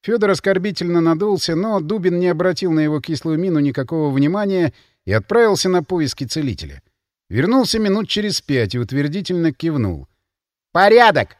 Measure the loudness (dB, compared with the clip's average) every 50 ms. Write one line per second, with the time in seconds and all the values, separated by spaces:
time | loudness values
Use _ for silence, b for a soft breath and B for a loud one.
0 | _ -2 -2 0 2 0 0 0 0 0 0 0 -2 -4 -6 -4 -4 0 2 2
1 | 2 2 2 2 0 0 0 -2 -2 -2 -2 -2 -2 -2 -2 -4 -2 -4 -4 -2
2 | 0 0 0 2 0 0 0 0 0 0 0 0 -2 0 0 0 0 0 -2 -4
3 | -4 -6 -8 -6 -4 -4 -2 -2 -2 0 0 0 0 0 0 -4 -6 -4 -4 -2
4 | -2 0 0 2 2 2 0 0 -2 -2 0 0 0 0 b b b b b b
5 | _ -2 -2 -2 -2 _ 2 4 4 4 4 2 0 0 0 0 0 _ -2 -2
6 | -2 -2 -4 -6 -8 -8 -6 -4 -4 -4 -4 -6 -10 -16 -16 -20 _ _ _ _
7 | _ _ _ _ _ _ -2 0 0 2 2 2 2 0 0 -2 0 0 0 0
8 | -2 -2 -4 -4 -2 -4 -4 -6 _ -2 0 0 0 -2 -2 -4 -6 -4 -2 -2
9 | -2 -2 -4 -6 -4 -4 -2 0 0 0 -2 _ -4 -4 -2 -2 -2 -2 -4 -6
10 | -12 _ _ _ _ _ _ _ _ _ _ _ _ _ _ 2 4 6 8 8
11 | 6 6 4 2 -2 -4 -8 _